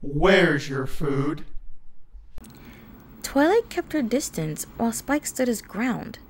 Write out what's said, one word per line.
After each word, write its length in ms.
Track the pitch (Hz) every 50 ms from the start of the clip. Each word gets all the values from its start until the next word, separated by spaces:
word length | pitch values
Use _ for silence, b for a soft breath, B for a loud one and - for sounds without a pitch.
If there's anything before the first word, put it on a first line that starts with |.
Where's 680 | - 147 139 143 165 190 196 196 175 160 151 139 - -
your 160 | 139 131 135
food? 580 | 131 - - 156 143 139 139 135 143 160 151 - - - - - - - - - - - - - - - - - - - - - - B B B B B B B B B B B B - -
Twilight 480 | - - - 277 285 320 381 466 453 -
kept 220 | - - 349 -
her 100 | - 311
distance 640 | 269 214 226 262 302 - - - 160 156 151 147 - - -
while 160 | - - 233 226
Spike 320 | - - - - - 294
stood 240 | - - - 254 247
his 120 | 233 202
ground. 580 | - - - 185 226 262 226 160 - - - - - -